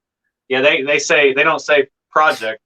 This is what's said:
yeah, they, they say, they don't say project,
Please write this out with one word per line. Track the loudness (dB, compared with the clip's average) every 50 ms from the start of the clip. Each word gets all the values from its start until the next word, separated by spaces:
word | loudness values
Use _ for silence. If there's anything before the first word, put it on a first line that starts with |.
| _ _ _ _ _ _ _ _ _
yeah, | -6 -2 0
they, | 2 2 0 0 -2
they | -2 -2 -2
say, | -2 0 0 2 2 2 2
they | 2 0
don't | 0 0 -2
say | -2 0 0 0 0 -2 _ _ _ _
project, | -2 0 2 2 0 -2 -4 -8 -10 -10 _